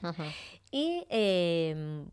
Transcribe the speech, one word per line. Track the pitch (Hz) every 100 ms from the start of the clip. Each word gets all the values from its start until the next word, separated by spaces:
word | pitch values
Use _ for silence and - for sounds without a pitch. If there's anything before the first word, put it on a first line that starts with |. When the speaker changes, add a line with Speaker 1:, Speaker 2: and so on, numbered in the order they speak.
Speaker 1:
Ujú. | 175 170 151 151 - - -
Speaker 2:
Y, | 269 311 349 -
eh, | 226 208 185 175 170 160 156 151 151 147